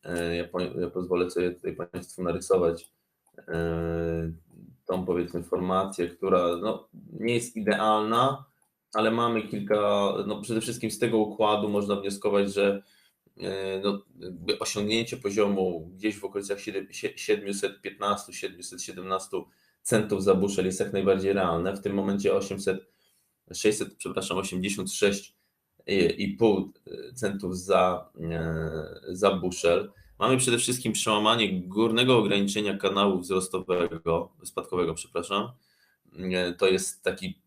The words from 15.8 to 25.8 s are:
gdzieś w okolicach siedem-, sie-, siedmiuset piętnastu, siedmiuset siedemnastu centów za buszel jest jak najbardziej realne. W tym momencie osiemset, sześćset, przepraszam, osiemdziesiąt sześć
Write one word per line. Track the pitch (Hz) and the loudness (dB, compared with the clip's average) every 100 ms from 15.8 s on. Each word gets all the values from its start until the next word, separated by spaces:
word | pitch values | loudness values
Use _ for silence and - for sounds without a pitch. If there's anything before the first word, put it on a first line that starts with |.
| 82 | -10
gdzieś | 92 107 104 | -4 -4 -4
w | |
okolicach | 98 101 98 101 | -6 -6 -6 -6
siedem-, | - 98 98 | -6 -8 -8
sie-, | - 101 - | -8 -8 -8
siedmiuset | - 104 101 101 98 - | -2 -2 0 -4 -4 -6
piętnastu, | 98 - 101 98 - | -14 -4 -2 -2 -6
siedmiuset | 87 95 87 92 90 | -10 -10 -10 -16 -12
siedemnastu | - 92 95 95 - 95 - _ _ _ - | -12 -10 -4 -4 -2 -8 -8 _ _ _ 2
centów | 113 104 95 | 2 2 0
za | 98 | 4
buszel | 92 98 95 | 4 4 2
jest | 92 92 | 0 0
jak | 101 | -2
najbardziej | 98 95 95 95 | 0 2 4 2
realne. | 98 92 82 90 - | 2 2 0 -2 -4
W | |
tym | 101 | -2
momencie | 98 98 98 98 | 0 0 2 2
osiemset, | 98 - 95 - 95 - _ _ _ _ _ _ | 2 0 -2 -2 -2 -6 _ _ _ _ _ _
sześćset, | - 107 104 - - | 0 0 2 -4 -8
przepraszam, | 90 95 92 90 | -6 -6 -2 -2
osiemdziesiąt | 92 92 95 101 95 | -2 -2 -4 -4 -6
sześć | - 101 101 - _ _ _ _ _ | 2 2 2 -8 _ _ _ _ _